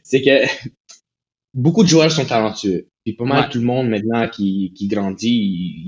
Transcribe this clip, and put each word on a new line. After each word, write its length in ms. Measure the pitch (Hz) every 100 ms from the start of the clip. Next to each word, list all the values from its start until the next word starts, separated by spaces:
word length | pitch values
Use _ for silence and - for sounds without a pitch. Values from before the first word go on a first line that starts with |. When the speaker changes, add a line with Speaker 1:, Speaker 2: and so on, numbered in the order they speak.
Speaker 1:
C'est 180 | - 135
que 240 | 135 135 113 - 127 _ _ - _ _ _ _ _
beaucoup 300 | 127 139 175
de 40 | 190
joueurs 220 | 160 156
sont 140 | 156 131
talentueux. 600 | 117 110 101 101 87 - _ -
Puis 80 | 110
pas 80 | 120
mal 180 | 143 135
Speaker 2:
Ouais. 40 |
Speaker 1:
tout 80 | 120
le 60 | 120
monde 220 | 127 123
maintenant 400 | 104 110 117 113
qui, 460 | - 98 98 92 -
qui 100 | 101
grandit, 420 | 104 98 95 113
ils, 540 | 120 98 90 90 73